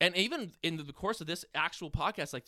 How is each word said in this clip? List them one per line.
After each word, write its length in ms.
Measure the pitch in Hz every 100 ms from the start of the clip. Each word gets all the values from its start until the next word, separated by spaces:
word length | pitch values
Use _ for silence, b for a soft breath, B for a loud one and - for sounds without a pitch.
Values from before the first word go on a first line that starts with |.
and 160 | 175 175
even 360 | 208 294 202 -
in 140 | 165 160
the 160 | 143
course 280 | 139 196 226
of 60 | 160
this 180 | 175 -
actual 360 | 147 160 - 165
podcast, 420 | - 160 220 147
like, 120 | 127